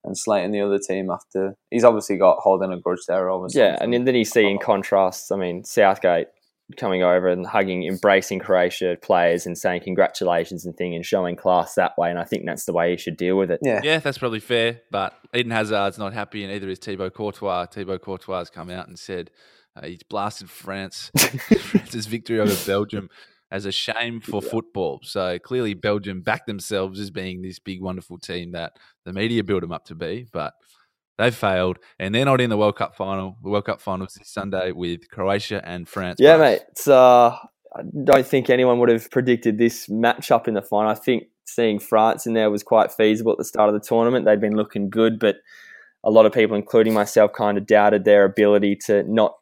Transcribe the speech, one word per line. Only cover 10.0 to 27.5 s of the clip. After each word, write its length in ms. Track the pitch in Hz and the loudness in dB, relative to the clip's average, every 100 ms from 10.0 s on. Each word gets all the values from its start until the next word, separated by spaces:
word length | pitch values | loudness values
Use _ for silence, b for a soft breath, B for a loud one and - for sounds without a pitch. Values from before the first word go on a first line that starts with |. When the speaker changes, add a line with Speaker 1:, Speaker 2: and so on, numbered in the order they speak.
| 92 - 90 85 85 87 87 | 0 0 -2 -2 -4 -10 -14
Speaker 2:
and 100 | - | -10
thing 180 | 90 85 | -8 -8
and 100 | 85 | -4
showing 300 | 98 90 87 | -2 -2 -4
class 400 | 92 90 85 - | 0 0 0 -2
that 220 | 87 - | -2 -2
way. 120 | 85 | -4
And 80 | 87 | -4
I 60 | |
think 220 | 85 104 - | -6 -6 -6
that's 180 | - | -8
the 80 | - | -4
way 200 | 85 87 | -2 0
he 60 | 90 | -2
should 200 | - 80 | -8 -6
deal 180 | 87 95 | -2 0
with 160 | 90 | 0
it. 80 | 85 | -2
Speaker 1:
Yeah. 200 | 135 107 | -2 -2
Speaker 3:
Yeah, 140 | 147 160 | 0 -2
that's 180 | 147 131 | -2 -4
probably 220 | 127 110 | -6 -6
fair. 400 | - 120 117 117 _ | -2 0 0 -4 _
But 240 | 98 92 _ _ 120 | -6 -6 _ _ -4
Eden 160 | 120 | -2
Hazard's 460 | 113 107 107 98 95 | -2 -2 -2 -2 -4
not 140 | 101 | -10
happy, 300 | 110 104 107 98 | -8 -10 -10 -10
and 80 | |
either 160 | 101 95 | -10 -10
is 100 | 92 | -10
Thibaut 340 | - 95 95 | -10 -8 -8
Courtois. 520 | - 107 - 98 90 87 | -6 -10 -6 -6 -4 -6
Thibaut 360 | 107 92 92 | -10 -10 -10
Courtois 380 | - 92 - 92 | -8 -14 -8 -10
has 100 | 87 | -10
come 200 | 87 87 | -16 -14
out 180 | 92 - | -14 -14
and 100 | 87 | -18
said 340 | - 90 87 b b b b - | -12 -12 -12 b b b b -18
uh, 100 | 78 | -18
he 120 | 87 _ | -18 _
blasted 400 | 104 101 - 92 | -8 -8 -10 -20
France, 640 | - - 98 95 - - | -20 -12 -10 -10 -14 -6
Speaker 2:
<laughs> 40 | 135 | -4
Speaker 3:
France's 880 | - 131 - 214 - 214 - 120 107 | -2 -6 0 0 2 -4 -4 -12 -8
victory 320 | 113 - 113 | -10 -4 0
over 160 | 104 92 - | 0 0 -2
Belgium 440 | 98 104 104 95 b b b _ | -2 -2 -8 -12 b b b _
as 160 | 98 98 | -10 -6
a 60 | |
shame 480 | 95 - 113 120 117 | -6 -6 -6 -6 -8
for 200 | 107 107 | -8 -8
Speaker 2:
Yeah. 60 | - | -4
Speaker 3:
football. 500 | 113 - 101 85 67 | -6 -6 -6 -6 -6
So 340 | - 101 92 90 | -8 -6 -4 -6
clearly 340 | - 127 113 | -6 -4 -4
Belgium 480 | 92 107 104 98 92 | -4 -2 -2 -6 -8
backed 260 | 90 107 - | -4 -6 -6
themselves 520 | 104 - 101 95 95 | -12 -6 -4 -4 -8
as 100 | 101 | -10
being 300 | 98 92 90 | -8 -10 -10
this 180 | 92 | -12